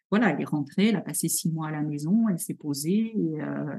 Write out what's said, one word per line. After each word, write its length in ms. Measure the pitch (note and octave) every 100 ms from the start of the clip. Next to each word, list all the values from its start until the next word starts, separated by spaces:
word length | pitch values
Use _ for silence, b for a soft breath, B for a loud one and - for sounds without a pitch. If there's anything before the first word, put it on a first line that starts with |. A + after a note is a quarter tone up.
| _
Voilà, 180 | G#3 A3+
elle 100 | C#3
est 40 |
rentrée, 460 | C#3+ D3+ C#3 - G#3+
elle 60 | G3
a 40 |
passé 280 | - D3 D#3+
six 220 | - E3
mois 160 | D#3 D#3
à 60 |
la 100 | D#3
maison, 460 | D3+ D3 D3+ A3 A3+
elle 100 | E3+
s'est 160 | -
posée, 580 | E3 D3+ C#3 D3+ G3+ A3+ A3
et, 260 | E3+ D3+
euh, 320 | C#3+ C#3+ C#3+